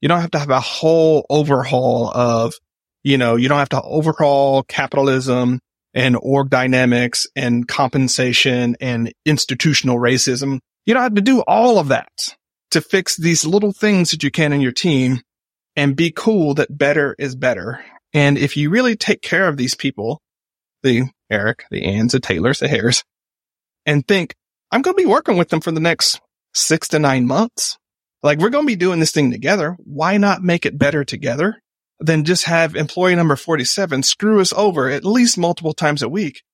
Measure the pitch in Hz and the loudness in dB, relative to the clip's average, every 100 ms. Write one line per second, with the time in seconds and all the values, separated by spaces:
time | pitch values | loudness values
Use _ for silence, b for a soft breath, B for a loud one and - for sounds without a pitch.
0 | 143 170 165 160 143 127 123 - 160 165 | 0 0 0 -4 0 0 0 -2 2 4
1 | 160 156 - 147 151 135 127 131 127 120 | 4 2 2 0 2 0 0 0 0 0
2 | 117 - 120 117 117 - _ _ _ _ | -2 0 0 2 -2 -6 _ _ _ _
3 | 139 135 120 117 127 143 139 135 - 156 | 0 2 4 2 2 0 0 -2 -2 -2
4 | 156 156 151 143 139 135 131 - 139 147 | -2 2 2 4 4 2 -2 -4 -2 0
5 | 139 131 131 123 123 127 _ _ _ - | 2 0 0 0 0 -2 _ _ _ -2
6 | 127 123 - 139 139 135 127 127 127 120 | 0 0 2 0 2 0 2 2 2 2
7 | 123 - - - 127 120 120 - 135 139 | 0 -4 -6 -4 -2 -2 -2 -2 -2 0
8 | 131 - 127 120 139 123 120 120 131 120 | -2 0 0 2 2 0 -2 -4 -4 -4
9 | 117 - - 151 - 123 160 143 131 120 | -4 -4 -2 0 -2 -2 0 0 0 0
10 | 120 127 - 123 139 135 _ _ - 240 | 2 0 0 -2 -4 -6 _ _ 0 2
11 | 247 208 202 262 - 202 240 220 147 123 | 2 0 2 2 4 4 4 4 2 0
12 | - - - - _ _ _ 170 - 196 | -2 -12 -12 -12 _ _ _ -4 0 -2
13 | 175 - 165 165 156 190 208 196 214 196 | -2 -2 0 0 2 0 0 0 0 2
14 | 175 165 143 - 151 143 131 120 185 143 | 0 -2 -4 0 0 2 0 0 0 2
15 | 127 127 _ _ _ _ _ - 143 139 | 2 -2 _ _ _ _ _ -2 -2 0
16 | 165 165 - 214 151 143 143 143 139 151 | -2 0 0 2 0 0 -2 0 0 2
17 | 143 - 139 127 127 110 95 123 B B | 0 -4 -8 -4 -2 -2 -6 -12 B B
18 | _ 151 143 139 143 - 147 208 254 220 | _ 2 2 2 0 -2 0 2 0 0
19 | - 208 - - 190 143 123 - 135 131 | -2 -4 -2 0 0 -2 -4 -4 -6 -6
20 | 110 151 _ _ _ _ _ _ 135 120 | -6 -8 _ _ _ _ _ _ 0 2
21 | 127 _ _ 107 107 113 - 101 - 101 | 0 _ _ -2 -2 -4 -8 -6 -4 0
22 | 113 135 - 87 104 147 135 143 117 - | 0 0 -2 -2 0 0 -2 0 0 -2
23 | - _ _ _ _ _ _ _ - 147 | -4 _ _ _ _ _ _ _ -2 -2
24 | 135 202 170 - _ _ _ 226 277 381 | 2 -2 -2 -10 _ _ _ -2 0 0
25 | 359 - - 185 170 165 165 160 165 165 | 2 2 2 0 2 -2 -2 -2 -2 0
26 | - - _ _ _ - - 160 - 156 | -2 -4 _ _ _ -6 -2 -2 0 0
27 | 147 131 123 131 117 - - - _ _ | 2 2 0 0 -2 -4 -8 -8 _ _
28 | _ _ 147 147 196 277 302 208 180 175 | _ _ 0 2 2 2 0 0 0 0
29 | 156 - 139 113 127 202 156 180 - 143 | 0 2 0 0 -2 0 -2 -6 -14 -4
30 | 160 202 202 180 180 170 - 147 143 151 | -2 2 2 0 0 0 -2 0 0 0
31 | 139 110 143 120 180 226 _ _ _ _ | -4 -6 -6 -2 -2 -4 _ _ _ _
32 | 156 160 151 180 - 165 165 160 151 - | -2 0 0 -2 0 0 0 -2 -6 -2
33 | 185 175 165 139 - 160 135 - 185 135 | 0 2 2 0 -2 -2 -2 -2 -2 -2
34 | 131 - 208 214 185 - 208 165 123 139 | -2 0 2 2 2 2 0 0 -2 -2
35 | 185 240 240 - 170 175 165 151 151 147 | 0 2 2 2 -2 -2 -4 -2 -2 -2
36 | 120 170 180 - _ | -4 -4 -6 -8 _